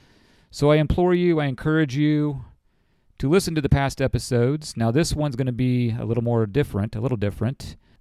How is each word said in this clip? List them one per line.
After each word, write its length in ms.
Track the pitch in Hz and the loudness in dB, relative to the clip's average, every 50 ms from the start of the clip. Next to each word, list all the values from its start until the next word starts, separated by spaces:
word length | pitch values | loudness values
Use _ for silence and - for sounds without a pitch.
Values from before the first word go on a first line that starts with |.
| _ _ _ _ _ _ _ _ _ _ | _ _ _ _ _ _ _ _ _ _
So 180 | - - 143 147 | -4 0 4 4
I 60 | 151 | 4
implore 380 | 151 151 147 - - 180 180 180 | 4 4 2 2 2 2 2 4
you, 260 | 175 175 175 170 156 | 4 4 2 2 2
I 60 | 147 | 0
encourage 500 | 143 127 - - 156 156 160 156 139 123 | -2 -4 -4 -2 0 2 2 0 0 0
you 480 | 139 147 151 151 151 147 147 143 135 120 - - _ _ _ _ _ _ _ _ _ _ _ _ - | 0 0 2 2 2 0 -2 -4 -6 -10 -16 -20 _ _ _ _ _ _ _ _ _ _ _ _ -6
to 100 | - 135 | 0 2
listen 260 | 160 196 - - 165 | 2 2 2 2 -2
to 60 | 156 | -2
the 80 | 135 131 | 2 2
past 320 | - 143 139 135 - - | 2 2 2 0 -2 -2
episodes. 720 | 139 127 - 123 - - 131 120 120 127 143 156 156 - - | -2 0 0 -2 -2 0 0 2 2 2 0 -2 -6 -10 -6
Now, 160 | 110 113 113 | -2 -2 0
this 220 | 117 143 170 - - | 2 2 0 0 0
one's 240 | 151 151 147 127 113 | -2 -2 -2 -2 -2
gonna 160 | 131 127 123 | -4 -4 -2
be 420 | 113 127 127 123 123 123 117 110 120 | -2 0 0 2 2 0 0 -2 -4
a 60 | 113 | -4
little 180 | 107 117 120 | -2 -2 -2
more 240 | 113 120 120 117 113 | 0 0 0 0 0
different, 520 | 104 98 135 143 - - 98 98 110 - 107 | 0 0 -2 -2 -2 -2 -4 -4 -4 -4 -6
a 40 | |
little 140 | 107 135 127 | -4 -4 -2
different 640 | 110 98 101 98 - 104 113 139 - - - - - _ _ _ _ | -2 -2 -4 -4 -4 -4 -6 -6 -6 -10 -14 -16 -16 _ _ _ _